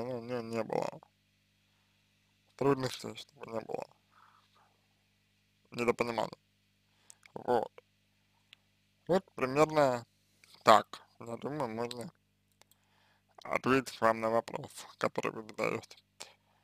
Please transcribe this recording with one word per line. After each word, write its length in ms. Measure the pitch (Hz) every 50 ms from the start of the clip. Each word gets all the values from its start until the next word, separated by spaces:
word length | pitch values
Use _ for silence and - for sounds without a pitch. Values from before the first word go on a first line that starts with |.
| 117
ну, 160 | 123 127 120
не, 200 | 113 120 127 120
не 200 | 113 113 117 117 107
было 360 | - - - - - - 156 - _ _ _ _ _ _ _ _ _ _ _ _ _ _ _ _ _ _ _ _ _ _ _ _ _ _ _ _ _ -
трудностей, 580 | - 127 139 139 131 131 123 - - - 113 107
чтобы 300 | - - _ _ 139 113 113
не 80 | 113 110
было 260 | - - - - - - _ _ _ _ _ - - - _ _ _ _ _ _ _ _ _ _ _ _ _ _ _ _ _ _ _ _ _ _ _ _ _ _ _ -
недопонимания. 680 | - 117 120 117 117 - 117 120 117 110 - - - _ _ _ _ _ _ _ _ _ _ _ _ _ _ - - _ _ - -
Вот. 380 | - - - 123 113 - - - - _ _ _ _ _ _ _ _ _ _ _ _ _ - - _ _ _ _ _ _ _ _ _ _ -
Вот 160 | 170 190 - - -
примерно 720 | - 127 127 131 147 156 156 156 151 143 131 123 120 117 _ _ _ _ _ _ _ - - - - -
так. 380 | - 110 104 104 - - - - _ _ -
Я 160 | 110 117 117
думаю, 320 | 113 - 127 143 156 139 113 110
можно 380 | 113 120 120 123 123 110 180 - _ _ _ _ _ _ _ _ _ - _ _ _ _ _ _ _ _ _ _ _ _ _ - - -
ответить 560 | - - - - 123 131 135 123 - - -
вам 200 | 113 113 113 113
на 100 | 113 113
вопрос, 400 | 113 117 - - - - 139 - - - - - - -
который 340 | - 117 - - - 113
вы 100 | - 110 110 107
задаёте. 480 | 107 - 113 110 - 113 - - - - _ _ _ - - - - _ _ _ _ _